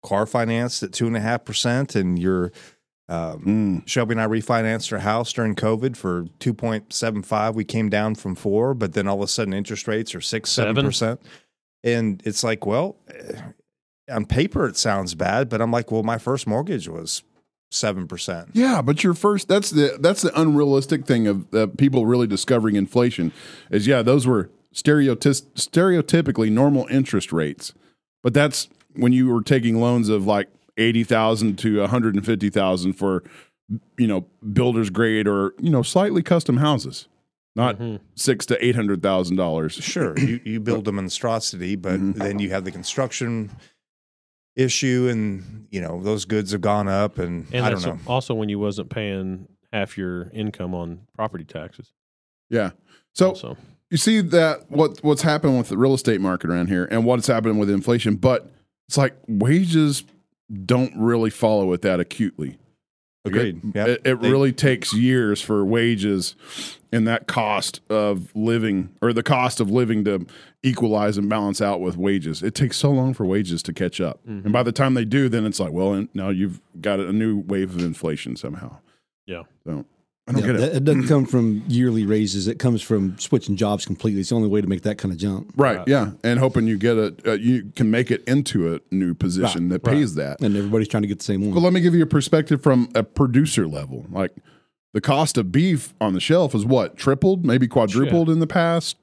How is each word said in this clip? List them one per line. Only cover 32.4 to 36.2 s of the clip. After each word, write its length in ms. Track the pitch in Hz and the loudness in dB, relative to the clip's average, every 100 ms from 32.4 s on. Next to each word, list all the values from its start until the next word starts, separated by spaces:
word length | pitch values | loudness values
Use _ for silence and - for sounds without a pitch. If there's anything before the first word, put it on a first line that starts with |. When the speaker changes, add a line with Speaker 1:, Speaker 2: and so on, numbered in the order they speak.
| 101 | 0
Speaker 2:
thousand 420 | 104 95 92 90 | 0 0 0 -2
for, 300 | 92 98 92 - - _ _ _ 107 _ - | -2 -2 -2 -6 -20 _ _ _ -10 _ 0
you 80 | 117 | 0
know, 220 | 95 90 _ 110 | 0 -6 _ -2
builder's 380 | 104 120 113 107 | 2 2 2 0
grade 360 | 92 113 110 104 | 0 2 2 2
or, 280 | 101 98 - | 2 0 -2
you 120 | 170 | 0
know, 100 | 143 | 0
slightly 400 | - 185 202 196 | 2 0 2 0